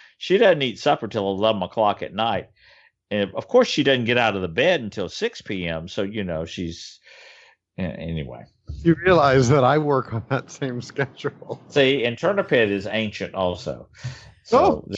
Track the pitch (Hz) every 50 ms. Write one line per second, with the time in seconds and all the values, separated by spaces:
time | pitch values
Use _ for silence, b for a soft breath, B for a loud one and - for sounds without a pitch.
0 | b b b b - - 180 208 226 196 170 147 135 123 95 - - - 113 -
1 | 117 101 - 107 98 98 98 95 104 110 110 98 90 85 - 113 107 104 95 -
2 | 82 - 90 104 113 117 101 90 - - _ b b b b b b b b _
3 | _ - 104 104 101 95 - - - - - 247 233 - - 160 135 139 135 127
4 | 117 110 120 123 117 110 98 98 92 85 80 104 139 180 180 147 117 101 - 110
5 | 92 80 - - 208 240 - - - - 107 92 87 85 82 80 82 90 - 110
6 | 101 98 110 110 98 90 82 78 82 82 - 98 87 82 82 - - - - _
7 | b b b b b b b b b b b b _ _ _ - 95 80 - -
8 | 78 82 82 78 71 62 60 58 - - _ _ _ - - - - 165 160 160
9 | 175 185 180 165 143 139 131 135 127 117 151 143 123 127 143 156 151 143 139 131
10 | 123 - 113 113 - - 135 123 - - - - 143 131 123 123 120 - - -
11 | 135 131 - - - 139 - - - - 113 - - - - 143 135 131 143 131
12 | 113 120 117 - - 180 202 196 185 - 151 123 113 101 101 98 92 101 107 110
13 | 110 104 - - 98 - - 95 95 90 90 87 - 80 62 60 64 _ _ B
14 | B B B B B B B B B - 233 269 359 381 - - - - -